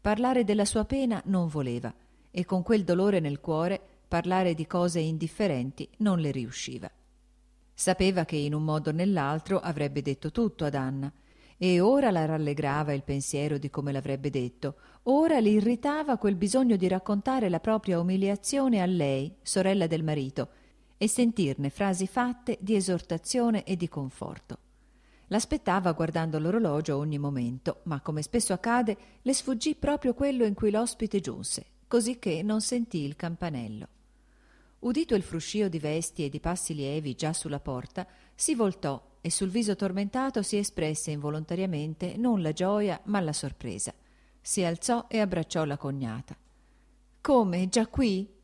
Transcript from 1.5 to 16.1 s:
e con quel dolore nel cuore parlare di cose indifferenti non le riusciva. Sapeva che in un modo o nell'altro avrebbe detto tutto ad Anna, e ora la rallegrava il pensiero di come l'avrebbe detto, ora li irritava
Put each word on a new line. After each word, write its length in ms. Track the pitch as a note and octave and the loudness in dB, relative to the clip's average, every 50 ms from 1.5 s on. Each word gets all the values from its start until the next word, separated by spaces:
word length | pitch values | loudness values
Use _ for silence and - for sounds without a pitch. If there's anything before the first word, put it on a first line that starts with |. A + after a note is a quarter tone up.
| D3+ D3+ C#3 B2+ A#2+ A#2+ A#2+ A#2 - - _ _ _ _ _ _ _ | 0 -2 -2 -2 -2 -4 -4 -8 -10 -10 _ _ _ _ _ _ _
e 120 | F3+ F3+ | -6 -4
con 200 | - G3 F#3 F3 | 0 0 -2 2
quel 180 | - A#3 G#3+ F#3+ | 2 2 2 4
dolore 380 | E3 F3 F3 F#3 G3+ G3+ F#3 | 2 2 4 4 4 4 2
nel 180 | D#3+ D3 C#3+ C#3+ | 2 0 -4 -4
cuore 420 | - - D#3+ D#3 E3 F3 G3 F#3+ - - _ _ _ _ | -4 -2 -2 0 0 0 -2 -4 -6 -14 _ _ _ _
parlare 460 | - E3+ E3 F3+ F#3 F#3 F#3+ F3+ E3+ | -2 -2 0 2 0 2 2 2 0
di 120 | D#3 D#3+ | 0 -4
cose 320 | - - F3+ F3 F3+ E3 E3+ | -2 0 0 2 2 2 0
indifferenti 920 | D#3+ D#3+ D#3+ D#3 D#3+ D#3+ - - A3 G3 D3+ B2+ B2 C3 C#3 - D3 - - _ | 0 0 -2 -2 -4 -4 -2 -2 0 0 0 0 -2 -4 -6 -8 -12 -14 -4 _
non 200 | G#3+ G#3 F#3+ F3 | 2 2 4 4
le 140 | D#3 D3 C3 | 2 0 -2
riusciva. 580 | C3+ A#2+ A2+ B2+ - - - B2+ A#2+ - G2 _ _ _ _ _ _ _ _ _ _ _ _ _ _ _ _ _ | -2 -4 -6 -6 -8 -8 -8 -8 -10 -12 -12 _ _ _ _ _ _ _ _ _ _ _ _ _ _ _ _ _
Sapeva 520 | - - - F#3 F3+ F#3 F#3+ F#3+ F3+ D#3+ | -2 2 2 2 4 4 2 4 2 0
che 100 | - - | 0 0
in 200 | D3+ D3 D3 D3 | -2 0 0 0
un 100 | D3+ D#3 | 0 0
modo 260 | D#3 D3+ D#3 D3+ D#3+ | 0 0 0 0 0
o 20 | D3+ | 0
nell'altro 680 | D#3+ F3+ G3+ G3+ F3 C#3+ C#3 D3 D#3+ - - G3 F3+ | 0 2 2 2 2 2 0 0 -2 -2 0 -2 0
avrebbe 420 | - F3 E3 D3 D3 C#3+ C#3 D3 C#3 | 0 -2 -2 0 -2 -2 -2 -2 -2
detto 300 | C#3+ C#3 - - D3+ - | -2 -4 -4 -4 -6 0
tutto 320 | - A#3 G#3+ - - D#3+ | 0 0 0 0 -2 -4
ad 100 | D3 C3+ | -2 -2
Anna, 380 | C#3 C3 C3 C3+ C3+ C3+ C#3 - - _ _ _ - - - - | -2 -2 -2 -4 -4 -6 -6 -8 -12 _ _ _ -20 -20 -20 -10
e 220 | _ F3+ F#3 F3+ F3 | _ 2 4 4 6
ora 320 | F3+ G#3 C4 C#4+ C#4 A#3 | 6 6 6 6 4 4
la 140 | F#3+ E3+ D#3+ | 2 2 2
rallegrava 680 | D3+ D#3 D#3 D#3 D3 C#3+ C#3+ D3+ C#3 C#3 D3 D#3 D3 C#3+ | 0 0 0 0 -2 -2 -2 -2 0 0 0 0 0 -2
il 120 | C#3 C#3 | -4 -2
pensiero 520 | - C#3 C#3 C3+ - - C#3+ C#3+ D3+ D3+ | -4 -4 -4 -2 -2 -2 -2 0 0 -2
di 140 | C#3+ C#3+ C#3 | -2 -4 -4
come 220 | - - C#3 C#3+ C#3 | -6 -4 -4 -2 -4
l'avrebbe 360 | C3+ C3+ C#3 C3+ C#3 C#3 D3 | -4 -2 -4 -4 -4 -4 -2
detto, 500 | C#3 C#3 B2 B2 - - - C#3 - - - - - - _ | -2 -2 -4 -4 -6 -6 -8 -8 -8 -8 -18 -20 -20 -10 _
ora 340 | A#3+ C4 C#4+ D#4+ E4 D#4+ C4+ | 2 4 4 6 4 4 4
li 140 | A3+ G#3 G#3+ | 6 6 6
irritava 680 | G#3+ G3 A3+ A#3+ A#3 - C#4+ D4 D4+ D#4 D4 | 6 6 4 2 2 0 -2 0 0 0 0